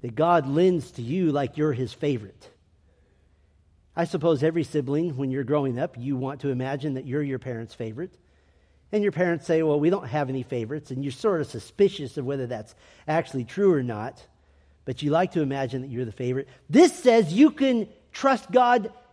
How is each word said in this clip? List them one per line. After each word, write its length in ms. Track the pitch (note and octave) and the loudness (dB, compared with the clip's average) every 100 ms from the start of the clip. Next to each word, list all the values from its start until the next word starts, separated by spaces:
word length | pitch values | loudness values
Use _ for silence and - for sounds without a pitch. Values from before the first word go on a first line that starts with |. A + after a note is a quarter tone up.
that 140 | B2+ A2 | -10 0
God 320 | D#3+ F3 C3+ | 4 4 4
lends 440 | C#3+ F#3 F3 B2+ | 4 4 2 -2
to 100 | - | -10
you 300 | A#2 F3 F3 | -6 0 0
like 260 | C#3+ C3+ D3 | 0 -2 -2
you're 160 | D3+ | -2
His 180 | B2+ B2 | 0 -6
favorite. 580 | - D3 B2+ G2+ - - _ _ _ _ _ _ _ _ _ _ _ _ _ _ - | -4 -2 -2 -6 -20 -20 _ _ _ _ _ _ _ _ _ _ _ _ _ _ -4
I 100 | E3+ | -4
suppose 380 | F3 D#3+ D3+ | 0 2 2
every 200 | D3+ E3 | 2 0
sibling, 540 | D3 D3+ C3 C#3+ E3+ C3 | -2 -4 -2 -2 -2 -4
when 140 | C3+ | -4
you're 120 | C3 | -4
growing 360 | B2 D3 C3+ A#2+ | -2 0 0 -4
up, 180 | D#3 - | -6 -6
you 180 | B2+ C3 | -6 -4
want 260 | C3 C#3+ | -6 -6
to 80 | C#3+ | -4
imagine 440 | B2+ C3 C#3 D3 | -4 -4 -4 -4
that 120 | C3 C3 | -6 -6
you're 160 | C#3 | -4
your 160 | C#3+ C3 | -4 -6
parents' 340 | C3 A#2 A2+ | -8 -10 -10
favorite. 420 | - A2+ G#2+ F3+ _ _ _ _ _ _ _ _ | -10 -10 -10 -14 _ _ _ _ _ _ _ _
And 100 | G#3+ | 0
your 100 | G#3 | 0
parents 360 | E3+ F3+ E3+ D#3+ | 0 0 0 0
say, 160 | D#3+ | 0
"Well, 160 | D#3+ D3 | 2 2
we 100 | D3+ | 2
don't 180 | F#3 B2+ | 0 -2
have 220 | D3 C3+ | -4 -4
any 140 | C3+ | -4
favorites," 480 | B2 B2 A2 D3 D3+ | -6 -6 -6 -8 -8
and 120 | C3 | -8
you're 80 | C#3 | -8
sort 300 | B2+ A3 F3+ | -2 -2 0
of 60 | C#3+ | -4
suspicious 720 | A2+ - - G3 G3 C3+ - | -8 -14 2 2 2 -10 -8
of 80 | B2+ | -6
whether 200 | C#3 B2 | -4 -6
that's 300 | A#2 A2 - _ - - | -8 -10 -20 _ -18 -2
actually 360 | D#3+ D#3+ C3+ | -2 -2 -6
true 300 | A2+ - G3+ | -6 2 4
or 80 | D#3 | 4
not, 420 | B2 G#2+ A2 - - _ _ _ _ _ - | 0 -6 -8 -12 -20 _ _ _ _ _ -12
but 160 | B2+ | -6
you 80 | D3 | 0
like 220 | D#3 F#3 | 2 2
to 100 | E3+ | 0
imagine 400 | C#3+ C#3 C3 C3 | -2 -2 -4 -6
that 80 | C3+ | -8
you're 160 | A#2+ B2 | -8 -8
the 60 | |
favorite. 360 | G#2 B2 C3 C#3 - _ | -6 -4 -4 -6 -16 _
This 240 | F3+ E4+ | 6 6
says 400 | - B3+ A#3 F3 | 6 4 4 4
you 180 | F#3 D4+ | 6 6
can 380 | - C4+ A#3+ G#3 - _ | 6 2 2 -2 -12 _
trust 400 | - C4+ B3+ - | -2 0 0 2
God 400 | A#3+ B3 B3 F#3+ - _ | 4 6 4 2 -12 _